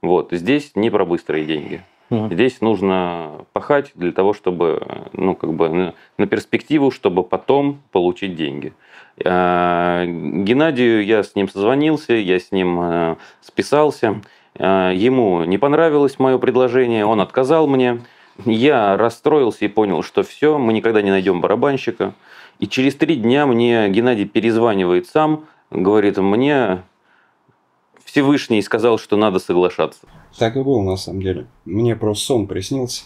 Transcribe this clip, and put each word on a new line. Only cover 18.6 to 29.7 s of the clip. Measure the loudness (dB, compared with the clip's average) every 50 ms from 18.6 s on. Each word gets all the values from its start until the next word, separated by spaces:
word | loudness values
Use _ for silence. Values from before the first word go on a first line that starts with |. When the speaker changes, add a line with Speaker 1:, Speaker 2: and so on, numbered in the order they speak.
| 2 2 2 4 2 2 2
Speaker 1:
расстроился | 2 0 0 -2 -2 _ 2 2 4 2 2 0 -2 -6
и | -4
понял, | 0 0 0 0 0 -2 -4
что | -2 _ -2 -2
всё, | -2 -4 -2 0 0 2 2
мы | 0 0 0
никогда | 0 0 0 0 2 2
не | 2
найдём | 2 2 2 0 0 0
барабанщика. | 0 0 0 0 0 0 -2 -2 -4 -6 -6 -4 -6 -6 -6 _ _ -20 -20 -20 -20 -20 _ _
И | -8 -6
через | -2 0 0 0 0
три | -2 -2 -2 0
дня | 0 2 2 2 2 2
мне | 2 2 2 2 2 2 2 2 2
Геннадий | 2 2 2 2 0 0 -2
перезванивает | -2 -2 -2 0 0 2 2 2 2 2 2 2 2 2 0 0 0
сам, | -2 0 0 0 0 -4 -6 -16 _ _ _ _ -6
говорит: | -2 0 2 2 4 2 2 0 0
«Мне | 0 0 0 0 0 0 0 0 0 0 -2 -4 -6 _ _ _ _ _ _ _ _ _ _ _ _ _ _ _ _ _ _ _ _ _ _ _ _
Всевышний | -2 0 2 4 4 2 2 2 0 0 0 0
сказал, | 0 -2 0 2 2 2 0
что | 0 -2 0
надо | 2 2 2 2 0
соглашаться». | -2 0 2 2 2 2